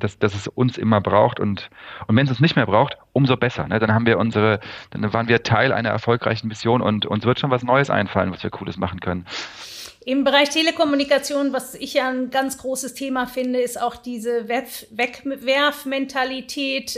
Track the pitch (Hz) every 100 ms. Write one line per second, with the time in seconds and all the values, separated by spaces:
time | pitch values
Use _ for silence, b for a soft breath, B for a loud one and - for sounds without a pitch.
0 | 107 - 107 98 - - 127 117 110 107
1 | 98 98 123 - 104 98 - B B B
2 | - 113 139 120 156 - 107 101 139 -
3 | _ 127 139 127 123 - 78 104 110 110
4 | 117 101 113 110 110 101 B B - -
5 | 104 110 117 117 - 110 131 104 117 107
6 | - 120 113 110 113 107 117 120 95 107
7 | - 101 107 127 147 123 120 131 139 101
8 | 101 - 92 90 90 - 98 92 92 90
9 | 92 90 90 B B B B B B B
10 | - 269 277 277 294 320 320 320 311 285
11 | 277 277 277 285 277 254 - - 277 285
12 | 254 254 254 269 269 269 254 262 262 -
13 | 269 262 247 - 254 247 247 - 240 233
14 | 247 240 226 240 214 240 247 - - 214
15 | 254 - 277 269 240 269 294 285 269 269
16 | 269 269 262 262 - - 277 269 262